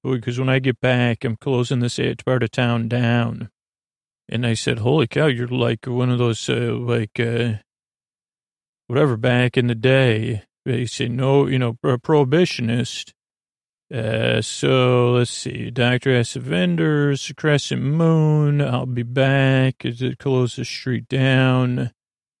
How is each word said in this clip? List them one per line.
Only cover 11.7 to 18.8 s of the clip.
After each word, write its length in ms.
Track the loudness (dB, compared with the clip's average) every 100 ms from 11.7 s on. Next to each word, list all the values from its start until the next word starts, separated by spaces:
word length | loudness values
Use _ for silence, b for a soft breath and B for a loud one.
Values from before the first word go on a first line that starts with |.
| -2
pro-, 140 | -2 -2
prohibitionist." 1200 | 2 2 4 2 2 0 -2 -2 -2 -8 -14 _ _ _ _ _ _ _ _
Uh, 520 | -6 -2 -2 0 0
so 680 | -2 -2 2 2 4 4 4
let's 180 | 2 0
see. 400 | -4 -10 -8 -6
Doctor 440 | 0 0 2 2
asks 200 | 2 0
the 60 | -4
vendors, 920 | -4 -2 0 0 0 2 0 -2 -6 -4
"Crescent 420 | 0 2 0 -4
Moon, 800 | -2 2 2 4 4 2 2 2
I'll 240 | 0 -2